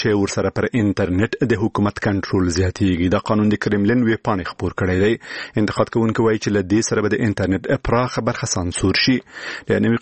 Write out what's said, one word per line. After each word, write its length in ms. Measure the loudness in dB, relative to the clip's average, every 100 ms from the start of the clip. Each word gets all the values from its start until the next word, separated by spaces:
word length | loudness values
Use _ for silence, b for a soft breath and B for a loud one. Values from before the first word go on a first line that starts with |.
چې 60 | 2 2
ورسره 300 | 0 0 -2 0
پر 80 | -2 0
انټرنیټ 680 | 0 0 0 0 0 0 0
د 100 | 0
حکومت 380 | 0 0 -2 0 -2
کنټرول 420 | -2 0 0 0 0
زیاتیږي. 520 | -2 0 0 2 2
دا 40 | 0
قانون 300 | 0 2 2
د 120 | 2
کرملین 380 | 0 0 2 2
ویب 200 | 2 0 -2
پاڼې 180 | -4 -4
خپور 220 | -6 -6 -2
کړی 160 | 0 2
دی. 100 | 2 0 B B B -2
انتقاد 280 | 0 0 0
کوونکي 280 | 0 0 2
وایي 160 | 2 2
چې 100 | 0 0
له 60 | 2
دې 80 | 0 2
سره 120 | 0
به 60 | 0
د 80 | 0 0
انټرنیټ 520 | 0 0 0 -2 -2 0
پراخه 340 | 0 0 -2 -4
برخه 180 | -4 -4
سانسور 540 | -4 -4 0 0 2
شي. 120 | 2 0 -2 B B B B
د 120 | 0 2
نوي 100 | 2